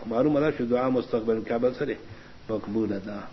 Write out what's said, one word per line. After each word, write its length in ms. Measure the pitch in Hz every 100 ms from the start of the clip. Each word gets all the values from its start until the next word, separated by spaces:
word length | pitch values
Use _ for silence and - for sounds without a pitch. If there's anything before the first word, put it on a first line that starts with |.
| 101
معلومه 300 | 117 147 143
ده 120 | 156
چې 100 | 147
دعا 280 | 120 123 131
مستقبل 520 | 127 113 120 110 113 104
کعبه 260 | 117 123
سره 240 | 120 139 107 - - - - -
مقبوله 480 | - - 107 107 98
ده. 220 | 101 104 95